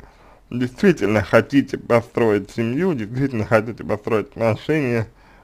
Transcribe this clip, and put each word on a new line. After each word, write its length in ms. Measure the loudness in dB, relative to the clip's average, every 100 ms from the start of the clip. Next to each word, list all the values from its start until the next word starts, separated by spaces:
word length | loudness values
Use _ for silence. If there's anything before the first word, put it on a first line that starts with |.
| -10 _ -20 -20 -10
действительно 720 | -6 -6 2 2 4 2 0
хотите 560 | 2 2 2 0 0 -2
построить 720 | 0 0 0 0 2 2 -2
семью, 440 | -4 -4 -2 -2
действительно 500 | -2 -6 -4 -2 -2
хотите 400 | 2 2 0 -6
построить 440 | -6 -6 -2 -2 -2
отношения, 800 | -2 0 0 -2 -2 0 -2 -4 -10 _ -20